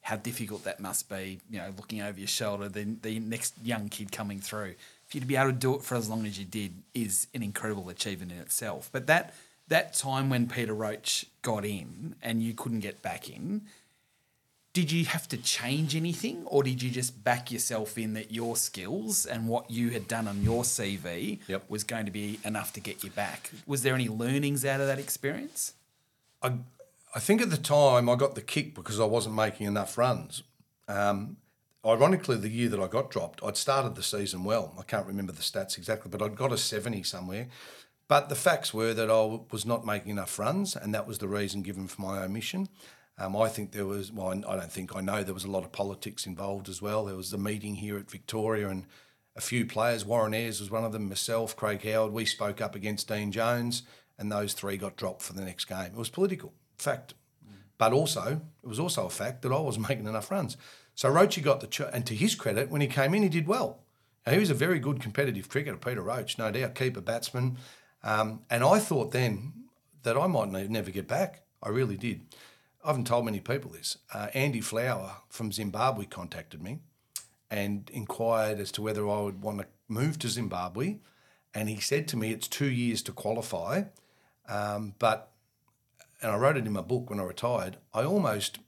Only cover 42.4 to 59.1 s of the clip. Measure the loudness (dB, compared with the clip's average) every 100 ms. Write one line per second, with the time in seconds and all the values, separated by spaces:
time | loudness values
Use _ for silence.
42.4 | -4 -4 -4 -8 -20 -20 _ -8 -4 2
43.4 | 2 2 -6 -4 -4 -4 -6 -4 -2 -2
44.4 | -4 -4 -6 -8 -8 -4 -2 -2 -2 -6
45.4 | -4 -4 -4 -6 -6 -4 -10 -8 -10 -6
46.4 | -4 -6 -6 -6 -2 0 -2 -4 -6 -4
47.4 | -2 -2 -4 -6 -4 -6 -8 -14 -6 -2
48.4 | 2 2 0 -4 -6 -18 -20 _ _ -10
49.4 | -2 0 0 2 2 2 2 2 4 2
50.4 | -2 -4 -4 -2 -2 -2 -4 -2 0 0
51.4 | 0 -2 -2 -2 0 2 2 0 -2 0
52.4 | -2 -2 -4 -4 -4 -4 -2 -2 -2 2
53.4 | 2 4 0 -4 -8 -20 _ -8 -2 0
54.4 | -2 -2 -4 -2 -4 -4 -6 -4 -8 -6
55.4 | -8 -6 -6 -6 -6 -6 -8 0 0 0
56.4 | -8 -18 _ _ -2 -2 -6 -20 _ _
57.4 | -20 -20 -20 _ 6 6 4 0 -2 -4
58.4 | -6 -16 -8 -4 -2 -2 -2